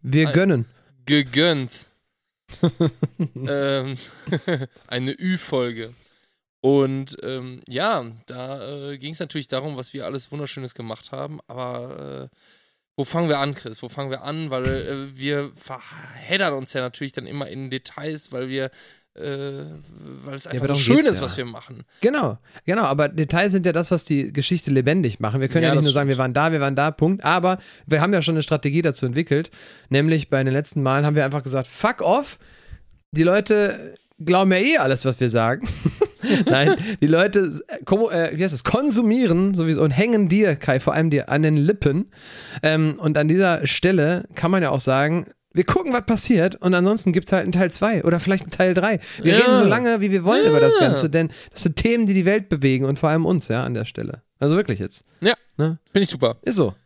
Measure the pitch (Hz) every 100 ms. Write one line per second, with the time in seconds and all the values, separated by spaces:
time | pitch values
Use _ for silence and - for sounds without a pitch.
0 | 127 139 156 147 196 143 113 _ _ _
1 | 120 147 135 123 170 156 127 - - _
2 | _ _ _ _ _ - 170 - 165 -
3 | 147 _ 160 - 135 143 139 139 135 127
4 | - - - 165 - 160 131 _ _ 123
5 | 127 - 185 185 - 135 123 113 113 123
6 | _ _ _ _ _ _ 131 139 135 135
7 | 135 - - 131 127 127 - 123 196 208
8 | 120 113 _ 123 127 139 113 143 139 143
9 | 135 160 160 151 135 131 143 139 127 143
10 | 98 135 - 143 143 - 131 - 113 110
11 | - 135 139 151 - 123 123 123 123 -
12 | - 131 131 _ _ _ _ _ _ -
13 | 135 165 170 147 139 139 120 110 120 -
14 | 139 131 139 151 160 131 131 131 107 139
15 | 139 135 135 143 143 - - 131 - -
16 | - - - 190 185 139 131 139 127 -
17 | 143 135 123 143 139 131 135 131 - -
18 | 147 156 - 127 131 135 131 - - _
19 | _ - 151 139 139 139 147 156 147 -
20 | 151 135 135 139 - 127 139 143 123 185
21 | 294 190 135 - 123 113 - 123 - _
22 | 208 294 175 104 _ - - 196 185 139
23 | 147 165 151 170 202 190 180 160 175 175
24 | - 143 135 143 135 175 - 135 127 175
25 | 143 101 110 127 131 160 165 156 151 139
26 | 139 131 131 127 156 160 139 139 147 151
27 | 156 190 151 180 175 185 - - - 151
28 | 170 196 151 160 143 151 147 147 165 135
29 | 131 123 170 143 165 - - - _ 135
30 | 156 160 139 139 131 131 147 - 135 135
31 | 147 151 139 143 131 131 127 - 214 247
32 | 160 226 277 - - - - - - _
33 | _ 151 165 196 208 214 202 - - -
34 | _ _ 160 180 190 185 240 320 135 131
35 | 131 123 123 113 113 139 247 - - -
36 | - - 240 285 202 135 139 392 208 214
37 | 156 165 202 196 185 147 - - - 190
38 | 226 175 160 151 185 143 - 220 294 220
39 | 233 233 240 170 190 190 160 151 156 131
40 | 214 226 196 190 208 143 - 131 - -
41 | 160 147 - 143 156 156 143 202 151 143
42 | 220 - - - - - 156 156 156 151
43 | 156 151 151 180 190 165 139 - 180 185
44 | 151 180 - - 165 190 156 135 135 131
45 | 147 170 - _ _ 156 180 - 339 247
46 | - 226 - 220 175 - 180 180 180 214
47 | - 170 - 190 175 180 185 - 208 214
48 | 170 170 180 190 - - 185 185 196 208
49 | - - 160 202 247 254 208 220 247 233
50 | 202 190 175 240 440 453 466 440 311 151
51 | 156 156 160 - - - - 156 226 233
52 | 220 190 180 214 196 156 135 131 135 139
53 | 160 156 160 180 - 113 127 120 113 -
54 | - - _ _ 139 165 208 101 95 -
55 | _ _ 185 240 _ - 156 160 _ 196
56 | 196 143 123 113 - 220 127 92